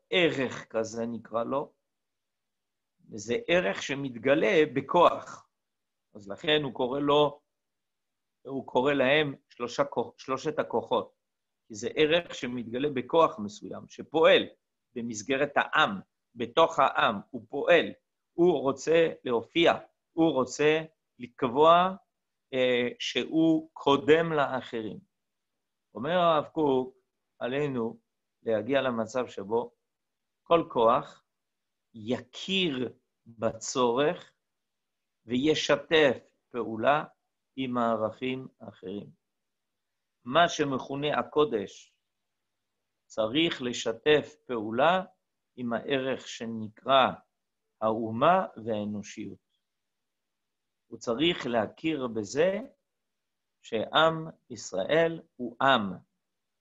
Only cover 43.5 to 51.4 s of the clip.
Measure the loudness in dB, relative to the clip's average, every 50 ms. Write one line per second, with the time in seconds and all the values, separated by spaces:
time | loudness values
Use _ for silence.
43.5 | -2 -4 -6 -6 -6 -6 -6 -6 -6 -4 2 2 2 2 2 -2 -14 _ _ -6
44.5 | -6 -6 -4 -4 0 2 2 4 2 2 -2 -6 _ _ _ _ _ _ _ _
45.5 | _ -10 -8 -4 -4 -4 -4 -2 -2 -2 -2 -2 -4 -6 -8 -14 -12 -12 -10 -10
46.5 | -8 -10 -10 -12 -14 -14 -2 2 4 4 4 4 0 -4 _ _ _ _ _ _
47.5 | _ _ _ _ _ -4 -2 -2 0 0 -4 -4 -2 2 4 4 4 4 2 -2
48.5 | -8 -12 -6 -6 -4 -4 -4 -6 -6 -8 -10 -12 -12 -12 -12 -12 -14 -16 _ _
49.5 | _ _ _ _ _ _ _ _ _ _ _ _ _ _ _ _ _ _ _ _
50.5 | _ _ _ _ _ _ _ _ -18 -12 -4 -4 -2 0 2 0 0 0